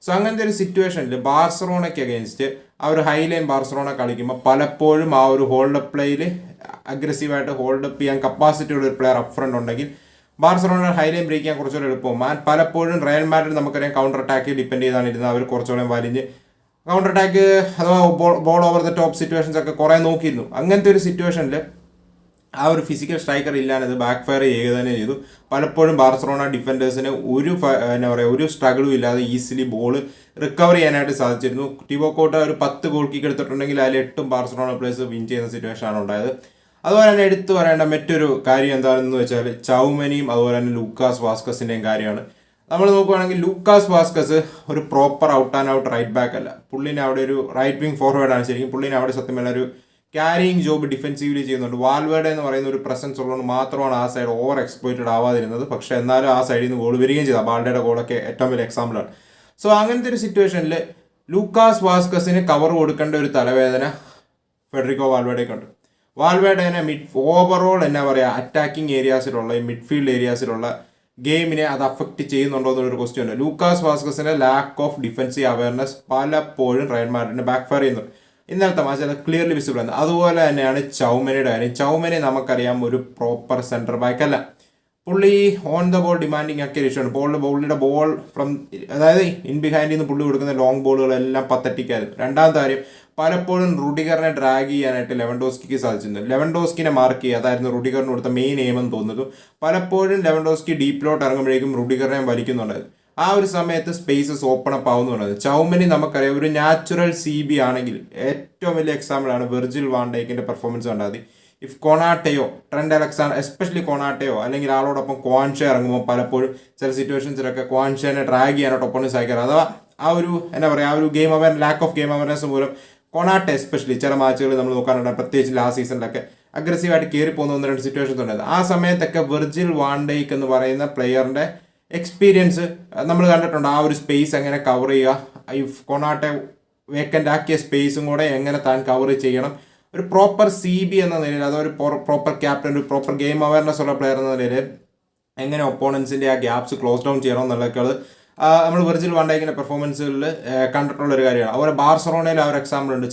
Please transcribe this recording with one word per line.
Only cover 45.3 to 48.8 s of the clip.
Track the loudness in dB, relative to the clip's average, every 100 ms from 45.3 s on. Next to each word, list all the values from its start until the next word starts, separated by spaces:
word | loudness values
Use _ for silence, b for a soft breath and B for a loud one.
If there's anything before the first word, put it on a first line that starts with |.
| 4
out | 2 0
and | 0
out | 0 0 -2
റൈറ്റ് | -2 0
ബാക്ക് | -2 -4
അല്ല. | -10 -14 _
പുള്ളിനെ | -8 -6 -4 -2
അവിടെ | -2 -2
ഒരു | -2 -4 -2
റൈറ്റ് | -2 0
വിങ് | -4 0
ഫോർവേഡ് | 2 2 2 2
ആണ്. | 0
ശരിക്കും | -4 -6
പുള്ളിനെ | -4